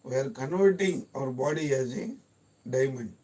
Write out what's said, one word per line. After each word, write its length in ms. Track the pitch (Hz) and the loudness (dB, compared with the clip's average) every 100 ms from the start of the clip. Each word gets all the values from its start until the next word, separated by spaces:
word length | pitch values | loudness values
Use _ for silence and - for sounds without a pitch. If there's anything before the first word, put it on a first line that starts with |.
we 100 | 131 131 | -2 -2
are 100 | 135 113 | -2 -4
converting 560 | 135 180 196 185 190 170 - 131 | -4 4 4 6 0 0 -6 -6
our 120 | 131 127 | -4 -2
body 240 | 139 156 151 131 | -2 0 0 0
as 100 | 127 127 | 0 -4
a 20 | 220 277 _ _ _ _ 123 | -6 -10 _ _ _ _ -2
diamond. 460 | 131 135 123 110 90 | 2 2 0 -10 -12